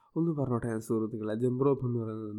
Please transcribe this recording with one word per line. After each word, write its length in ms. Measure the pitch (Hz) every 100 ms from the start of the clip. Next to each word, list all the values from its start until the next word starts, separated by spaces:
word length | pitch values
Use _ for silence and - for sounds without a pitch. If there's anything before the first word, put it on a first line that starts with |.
| _ 160
ഒന്ന് 140 | 170
പറഞ്ഞോട്ടെ 360 | 147 127 117 120
ഞാൻ 120 | 110
സുഹൃത്തുക്കളെ, 540 | 110 113 110 113 107 107
ജംപ് 280 | 123 123
റോപ്പ് 200 | 143 131 123
എന്ന് 140 | 120
പറയുന്നത് 340 | 110 110 107